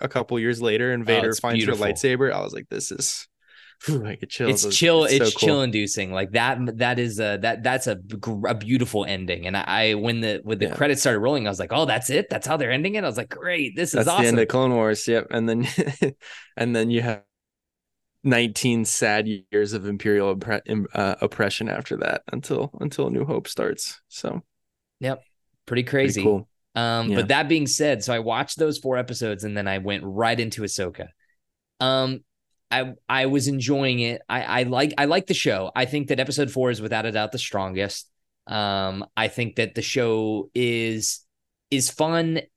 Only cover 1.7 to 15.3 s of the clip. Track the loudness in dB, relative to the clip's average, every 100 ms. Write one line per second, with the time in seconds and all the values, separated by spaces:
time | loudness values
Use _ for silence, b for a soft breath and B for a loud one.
1.7 | 2 0 2 2 2 2 0 -4 -8 -8
2.7 | -6 -6 -4 -4 -6 -10 _ B B B
3.7 | B -2 -2 -2 -8 -8 -2 0 2 2
4.7 | 4 6 6 6 6 4 4 4 4 2
5.7 | 0 0 -2 -2 -2 0 2 2 0 -2
6.7 | 0 0 2 0 0 -2 0 0 0 0
7.7 | 0 0 -4 -6 -10 -6 -4 -2 -2 0
8.7 | 0 2 0 -2 -4 -4 -4 -2 -4 0
9.7 | 2 2 2 0 0 -2 -2 -2 -2 0
10.7 | 2 2 2 2 2 2 0 0 -4 -2
11.7 | 0 0 0 0 0 0 -4 -2 -2 0
12.7 | 0 -2 -2 -4 -4 -8 -8 -4 -4 -4
13.7 | -4 -2 0 2 4 4 4 2 2 2
14.7 | 4 2 0 0 0 0